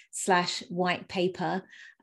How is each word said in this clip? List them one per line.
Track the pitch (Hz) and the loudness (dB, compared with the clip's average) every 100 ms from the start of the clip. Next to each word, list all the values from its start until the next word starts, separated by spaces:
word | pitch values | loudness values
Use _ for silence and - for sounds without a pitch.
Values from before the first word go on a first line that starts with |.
| - | -14
slash | - - 175 175 - - | -6 4 4 4 -4 -6
white | 175 180 - - | -2 0 0 -4
paper. | 196 180 180 160 185 - - - - | -2 -2 0 -2 -2 -6 -20 -20 -2